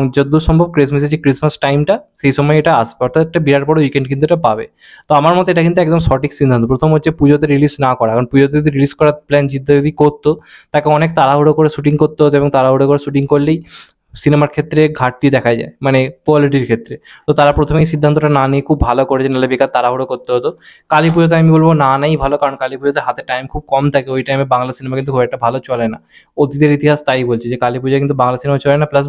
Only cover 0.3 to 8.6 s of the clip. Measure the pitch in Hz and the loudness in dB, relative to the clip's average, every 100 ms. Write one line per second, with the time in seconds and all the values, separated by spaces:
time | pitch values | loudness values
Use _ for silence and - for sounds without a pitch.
0.3 | 156 160 160 170 160 139 143 147 156 143 | 0 2 2 2 0 0 0 -2 -2 -2
1.3 | 135 156 - 139 143 147 220 - _ 143 | 0 -2 -2 -2 0 0 -2 -6 _ -2
2.3 | 135 147 156 156 139 113 - 123 156 165 | 0 2 2 2 0 0 -4 -2 0 -2
3.3 | 175 143 139 139 156 139 139 131 139 151 | -2 0 0 2 0 0 -2 -4 -2 0
4.3 | 165 123 110 - _ - - - 143 151 | 0 0 -2 -8 _ -20 -12 -2 2 2
5.3 | 180 180 180 165 175 160 165 165 135 143 | 2 0 0 0 0 0 0 0 -2 -2
6.3 | - 139 123 117 127 156 156 160 160 143 | -2 0 2 0 0 2 0 0 2 2
7.3 | 147 147 139 147 - 131 127 113 113 123 | 4 2 2 0 0 -2 0 0 0 0
8.3 | 135 139 147 | 2 2 0